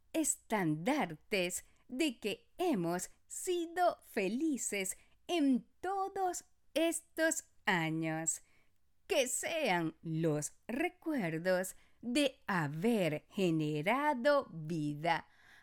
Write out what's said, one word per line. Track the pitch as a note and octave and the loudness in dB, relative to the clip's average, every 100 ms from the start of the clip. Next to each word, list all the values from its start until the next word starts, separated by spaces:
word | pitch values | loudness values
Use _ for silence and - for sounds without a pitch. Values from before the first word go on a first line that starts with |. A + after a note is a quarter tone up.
| _ | _
estandartes | D#4+ D4+ - - G#3+ E3 D#3 F#3 D4+ E3+ D#3 - F#3+ F3 - - - - | -2 -2 -4 -4 0 0 0 0 0 -2 -6 -4 -2 -2 -4 -10 -20 -12
de | B3+ D#4+ A3+ | -2 -2 -2
que | G#3 - _ - | -6 -6 _ -4
hemos | F4+ G#3+ E3+ F3+ - - _ | 0 0 0 -2 -6 -14 _
sido | - F#4+ F4 E4+ E4+ F4 - - | -10 -4 -2 -2 2 2 2 -4
felices | - F#3+ A#3+ D#4+ B3 - G3+ F#3 - - _ - | -4 -2 0 0 0 -2 -4 -4 -6 -16 _ -4
en | F4 C#4 B3 - _ | 2 4 2 0 _
todos | F4+ G4 G4 G4 F#4 E4+ - _ _ | -6 -2 -4 -2 -2 -2 -10 _ _
estos | C#4+ E4 D#4+ - - D#4+ - - - - | 0 2 0 -6 0 0 0 -6 -6 0
años. | F3+ D#3+ D#3+ D#3+ D#3+ E3 - - - _ _ _ _ - | 0 0 0 -2 -2 -4 -6 -10 -20 _ _ _ _ 0
Que | E4+ B3+ | 2 2
sean | - - E4 C4 F3 D#3+ - | 0 -4 0 2 2 0 -4
los | E3 D#3+ E3 D3+ - - - | -4 0 2 0 -4 -10 -8
recuerdos | B3 F4 - E4 C#4+ E3+ D#3+ F3+ F3+ F#3 - - _ | -2 -2 -2 -4 -2 -2 0 2 0 0 -8 -20 _
de | A#3 C4+ C#4+ - - | -2 2 2 0 -2
haber | F#3 D3 D#3 A3 A3+ E3 D3+ - | 0 0 0 0 2 2 0 -6
generado | - F3+ D#3+ D3+ D3+ E3 B3+ D4+ C4 C#4 C#4+ - | 0 2 2 0 0 0 2 2 2 2 2 0
vida, | E3 D#3 E3 D3 D3 E3 D#3+ - _ - - | -8 -6 -4 -2 -2 0 0 -2 _ -20 -20